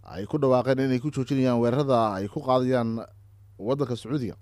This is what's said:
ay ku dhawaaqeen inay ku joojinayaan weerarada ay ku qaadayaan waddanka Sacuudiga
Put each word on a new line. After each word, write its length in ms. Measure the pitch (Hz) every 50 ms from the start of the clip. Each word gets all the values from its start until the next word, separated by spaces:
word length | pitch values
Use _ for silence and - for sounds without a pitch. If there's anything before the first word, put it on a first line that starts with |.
| -
ay 220 | - - 87 104
ku 120 | 104 -
dhawaaqeen 420 | 147 139 135 127 127 117 131 135 131 131
inay 140 | 135 127 123
ku 100 | 123 151
joojinayaan 500 | 143 139 127 - 143 135 127 127 120 120
weerarada 520 | 117 117 120 139 147 135 131 117 113 107 101 95
ay 80 | 98
ku 140 | 101 - 156
qaadayaan 580 | 139 131 127 127 127 127 131 123 117 113 113 113 107 - - - - - - - - - -
waddanka 380 | - 98 110 135 143 143 117 -
Sacuudiga 400 | - - 110 139 151 123 95 76 -